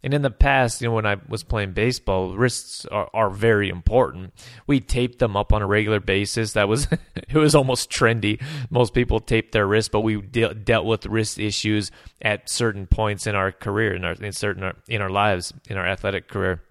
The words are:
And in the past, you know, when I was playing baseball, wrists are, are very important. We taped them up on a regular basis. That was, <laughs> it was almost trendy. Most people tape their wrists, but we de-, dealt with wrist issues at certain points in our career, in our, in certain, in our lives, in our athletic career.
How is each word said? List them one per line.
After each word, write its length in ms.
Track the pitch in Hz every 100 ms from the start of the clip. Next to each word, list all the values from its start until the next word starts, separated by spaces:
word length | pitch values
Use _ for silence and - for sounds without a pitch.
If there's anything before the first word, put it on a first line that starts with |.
And 140 | 135 147
in 80 |
the 80 | 139
past, 500 | 104 139 135 123 -
you 60 | 120
know, 80 | 113
when 100 | 107
I 120 | 101 -
was 160 | 104
playing 300 | - 113 98
baseball, 600 | 90 117 123 - 95 92 95
wrists 520 | 123 - - - -
are, 220 | 104 92
are 160 | 110 104
very 400 | 98 113 107 101
important. 640 | 90 - 113 95 76 92 - - - -
We 140 | 139
taped 400 | - 123 123 -
them 180 | 117 98
up 160 | 107
on 80 | 110
a 60 | 98
regular 320 | 104 107 107
basis. 540 | 98 98 101 - 107
That 140 | 107 101
was, 200 | 117 143 - -
<laughs> 80 | -
it 200 | - 156
was 180 | 151
almost 380 | 143 131 123 -
trendy. 500 | - 117 117 104 107 135 156 123
Most 240 | 120 117 -
people 240 | 120 110
tape 320 | - 113 -
their 160 | 110 98
wrists, 220 | 107 110
but 120 | 107
we 200 | 113 107
de-, 340 | 98 117 113 104
dealt 300 | 101 113 92
with 200 | 110 -
wrist 320 | 110 104 -
issues 540 | 107 98 107 107 98 - - _
at 300 | 110 104 -
certain 380 | - 117 101 95
points 400 | - 107 101 -
in 80 | 101
our 160 | 95
career, 420 | - - 101 110
in 120 | 92 87
our, 80 |
in 180 | 85 104
certain, 420 | 95 101 95 95 - -
in 140 | 113
our 60 | 98
lives, 420 | 98 104 92 - - -
in 80 | 98
our 80 | 90
athletic 420 | 95 98 98 -
career. 360 | 101 92 87 -